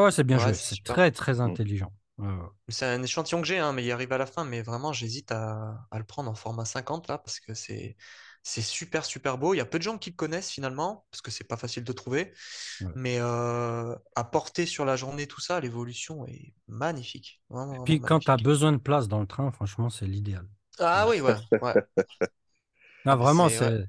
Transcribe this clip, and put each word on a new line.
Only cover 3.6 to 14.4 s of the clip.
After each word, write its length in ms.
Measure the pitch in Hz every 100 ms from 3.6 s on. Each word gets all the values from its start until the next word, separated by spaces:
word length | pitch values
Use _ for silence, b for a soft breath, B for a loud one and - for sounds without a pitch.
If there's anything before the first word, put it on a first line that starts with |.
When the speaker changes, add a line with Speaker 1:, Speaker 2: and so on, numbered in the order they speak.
| 151
Speaker 2:
mais 120 | 131
il 80 | 120
arrive 200 | 120 127
à 60 | 131
la 80 | 135
fin. 180 | -
Mais 180 | 147 117
vraiment, 300 | 110 120 151
j'hésite 380 | 123 117 127 -
à... 540 | 113 110 107 110 110 -
à 80 | 110
le 60 |
prendre 260 | 107 - 127
en 40 |
format 300 | 110 110 113
cinquante, 420 | 113 131 117 165 -
là, 100 | 143
parce 200 | - -
que 140 | -
c'est, 420 | 113 - 107 - - B B B B
c'est 200 | - -
super, 420 | 110 - 170 160
super 340 | - - 139 127
beau. 160 | 160
Il 40 | 185
y 20 |
a 60 | 117
peu 120 | 170
de 40 |
gens 140 | 185 220
qui 120 | -
le 60 | 170
connaissent, 340 | 156 170 190
finalement, 560 | - 135 131 175 208 _
parce 100 | -
que 80 | -
c'est 140 | -
pas 120 | - 120
facile 280 | 120 -
de 80 | 120
trouver. 400 | 127 - 139 185 B B B B B
Speaker 1:
Ouais. 160 | 92 127
Speaker 2:
Mais, 220 | 127 123
euh, 760 | 120 120 120 120 120 117 117 120 _ -
à 80 |
porter 420 | 120 156